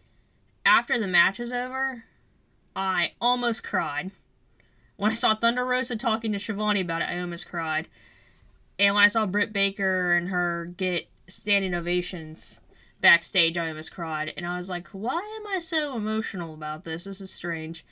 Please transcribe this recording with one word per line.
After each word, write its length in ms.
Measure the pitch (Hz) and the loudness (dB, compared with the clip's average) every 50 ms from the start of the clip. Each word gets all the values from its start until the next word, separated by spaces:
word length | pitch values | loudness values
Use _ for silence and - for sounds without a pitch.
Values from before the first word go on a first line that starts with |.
| _ _ _ _ _ _ _ _ _ _ _ _ - | _ _ _ _ _ _ _ _ _ _ _ _ 4
after 320 | 196 208 233 240 - 269 | 6 6 6 4 2 0
the 80 | 240 208 | -2 0
match 320 | 185 180 175 175 190 196 - | 2 4 4 4 4 2 -2
is 120 | 240 233 | -6 -4
over, 540 | 247 247 247 254 262 262 262 262 247 233 - _ _ _ _ _ _ _ _ _ _ _ _ _ - | -4 -4 -4 -4 -4 -4 -4 -4 -4 -8 -12 _ _ _ _ _ _ _ _ _ _ _ _ _ -6
I 360 | 190 190 190 185 175 170 - - - | -4 -2 0 2 2 0 0 0 0
almost 420 | 233 247 247 247 240 233 226 - - | 2 2 2 2 2 0 -2 -2 -4
cried. 460 | - - 185 165 151 143 147 156 190 - _ _ _ _ _ _ _ _ _ _ _ _ _ _ _ _ | -4 -2 -2 -2 -2 -2 -4 -4 -6 -8 _ _ _ _ _ _ _ _ _ _ _ _ _ _ _ _
When 140 | - 196 220 | 0 0 2
I 20 | 214 | 2
saw 220 | - 240 220 214 | 4 4 2 4
Thunder 280 | 220 233 233 240 247 254 | 4 2 2 2 2 0
Rosa 300 | 254 247 254 254 - 240 | 2 2 0 0 0 -2
talking 360 | 220 - 240 214 226 233 220 | -2 0 0 0 0 0 -2
to 80 | 208 196 | -2 -2
Shivani 420 | - - 202 202 214 214 202 196 | -2 -4 -2 0 0 0 0 0
about 220 | 185 170 165 165 156 | 0 -2 -2 -2 -2
it, 60 | - | -2
I 100 | 175 180 | -4 -4
almost 280 | 180 175 170 170 - | -4 -4 -6 -6 -8
cried. 400 | - - 170 165 160 156 156 160 - _ - - - - - _ _ _ _ - - - - _ _ _ - | -8 -6 -4 -2 -2 -2 -2 -4 -6 _ -20 -20 -20 -20 -20 _ _ _ _ -20 -20 -20 -20 _ _ _ 2
And 140 | 202 202 202 | 2 4 6
when 80 | 208 202 | 6 6
I 40 | |
saw 180 | 202 202 226 214 | 6 6 4 2
Britt 260 | 185 180 208 202 220 | 2 2 0 0 0
Baker 600 | 208 202 196 196 196 - 196 190 185 185 180 175 175 | 0 0 0 0 0 0 0 0 2 2 2 2 2
and 160 | 175 175 185 | 2 2 0
her 440 | 190 180 175 175 170 170 170 175 180 | 0 0 0 0 0 -2 -4 -6 -4
get 320 | - 190 185 180 170 - - _ _ _ | -2 -2 0 0 -2 -4 -8 _ _ _
standing 460 | - - - - 208 202 196 196 185 180 | -8 -8 -4 0 2 2 2 2 0 0
ovations 880 | 175 165 175 180 180 175 - - 165 156 156 156 - - - - - _ _ - - - _ _ _ | 0 0 0 0 0 0 -2 -6 -8 -8 -8 -8 -8 -8 -8 -10 -12 _ _ -20 -20 -20 _ _ _
backstage, 560 | - 185 170 165 - - - 180 165 165 165 | 6 6 6 6 4 2 2 2 2 2 2
I 100 | 175 165 | 0 -2
almost 260 | 160 156 156 160 - - | -4 -4 -6 -8 -8 -8
cried. 380 | 180 170 160 156 151 156 - - | -6 -4 -4 -2 -2 -4 -4 -6
And 100 | - 175 | -6 -4
I 80 | 175 180 | -4 -4
was 140 | 180 180 202 | -4 -4 -4
like, 180 | 180 175 180 - - | -6 -6 -6 -8 -8
"Why 260 | 190 208 240 294 349 415 427 440 440 | -6 -4 -2 -2 -2 -4 -6 -8 -8
am 120 | 415 415 392 | -6 -4 -4
I 60 | 349 | -4
so 380 | 359 - 330 311 302 285 262 | -2 -2 -2 0 0 -2 -2
emotional 560 | 226 208 214 214 220 220 - - 185 170 160 156 | -2 -2 -2 -2 -2 -2 -4 -4 -6 -6 -6 -6
about 320 | 156 156 151 151 156 - | -8 -6 -6 -6 -6 -6
this? 180 | 165 160 170 - | -6 -6 -6 -6
This 160 | 196 190 196 | -6 -8 -6
is 100 | 196 190 | -6 -8
strange." 560 | - - - 175 165 160 160 160 170 - - _ | -8 -6 -6 -4 -4 -4 -4 -6 -8 -10 -14 _